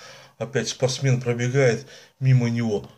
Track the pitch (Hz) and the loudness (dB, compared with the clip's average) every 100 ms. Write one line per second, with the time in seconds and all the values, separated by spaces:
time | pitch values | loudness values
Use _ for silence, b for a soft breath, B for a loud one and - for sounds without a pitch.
0 | B B B _ 131 120 113 - 127 - | B B B _ -6 -4 -6 -4 -4 -2
1 | 135 127 120 120 123 135 139 135 - B | 0 0 0 -2 -2 2 2 0 -6 B
2 | B _ 131 131 117 117 113 101 - | B _ 2 4 4 0 -2 -2 -6